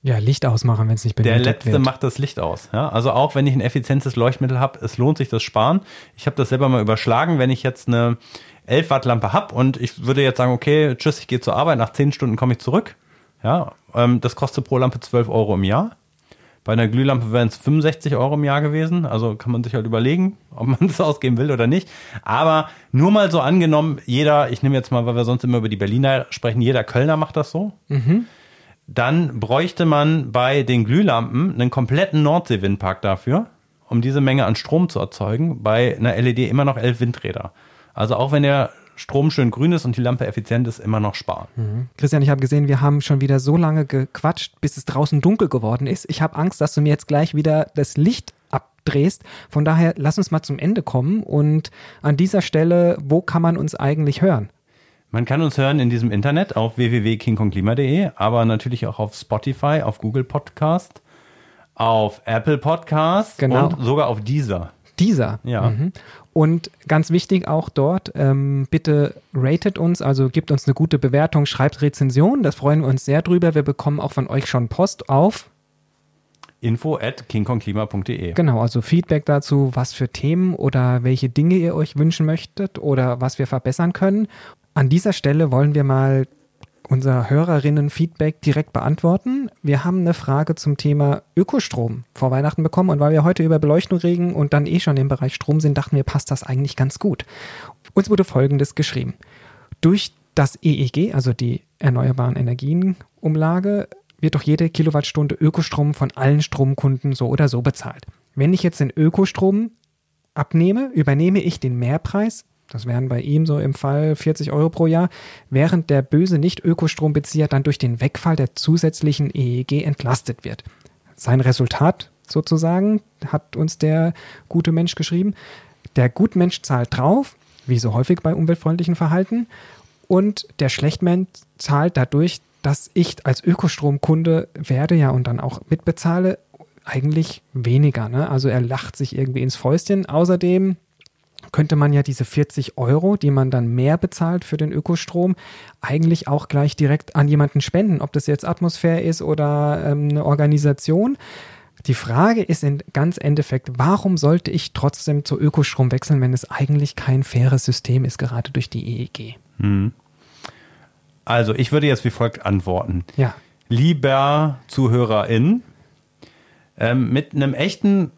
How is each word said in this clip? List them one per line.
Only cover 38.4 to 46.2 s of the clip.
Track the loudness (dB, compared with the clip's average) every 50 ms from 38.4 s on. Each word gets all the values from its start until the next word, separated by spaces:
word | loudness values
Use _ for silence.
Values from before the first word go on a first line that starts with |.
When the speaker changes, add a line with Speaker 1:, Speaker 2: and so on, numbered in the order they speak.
| 2
Speaker 2:
der | 2 2 2 0 -2 -4 -14 _ _ _
Strom | -20 -18 -4 -2 0 0 2
schön | 2 2 0 0
grün | 0 0 0 2 2
ist | 0 0
und | -4 -4
die | -2 -2
Lampe | -2 -2 -2 -4
effizient | -4 -6 -6 -4 -2 -2 -2 0 -2
ist, | -4 -6
immer | -4 -2 -2 0
noch | -2 -2 -4
sparen. | -6 -8 -8 -8 -8 -10 -14 _
Speaker 1:
Mhm. | -8 -6 -6 -4 -6 -8 -8 _
Christian, | -2 -2 0 2 2
ich | 2 2
habe | 2 2 0
gesehen, | 0 0 2 2 2
wir | 2 2 2
haben | 2 2 0
schon | 0 0 0 0 2
wieder | 2 2 2
so | 2 2 2
lange | 2 2 2 2 0 -2
gequatscht, | 0 -2 -2 -2 -4 _ -4 -2 -2 -2 -2 -8 -14 _ _
bis | -6 -6 -6
es | -6 -12
draußen | -8 -2 -2 0 2 0 2 2
dunkel | 2 2 2 0 0
geworden | 0 -2 -2 0 -2 -2 -2
ist. | -4 -4 -6 -6 -8
Ich | -4 -2